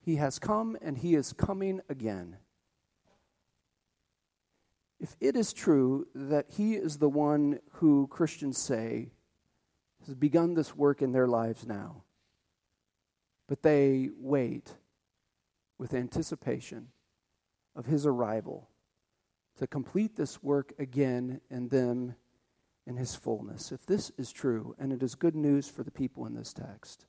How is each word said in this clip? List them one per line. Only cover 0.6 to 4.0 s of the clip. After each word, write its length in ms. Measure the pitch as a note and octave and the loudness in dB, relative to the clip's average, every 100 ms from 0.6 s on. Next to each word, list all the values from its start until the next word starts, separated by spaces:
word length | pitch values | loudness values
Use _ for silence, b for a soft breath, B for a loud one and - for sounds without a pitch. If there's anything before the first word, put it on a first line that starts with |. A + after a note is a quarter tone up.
| A3+ A3 | -2 -6
and 160 | D#3+ C3+ | -8 -6
he 160 | E3+ | 2
is 200 | D#3+ C3 | 2 2
coming 480 | - - F#3+ G3 F#3+ - | -8 -8 -4 -4 -4 -6
again. 500 | C3+ A2 G2 F2 F#2+ _ _ _ _ _ _ _ _ _ _ _ _ _ _ _ _ | -6 -4 -4 -8 -16 _ _ _ _ _ _ _ _ _ _ _ _ _ _ _ _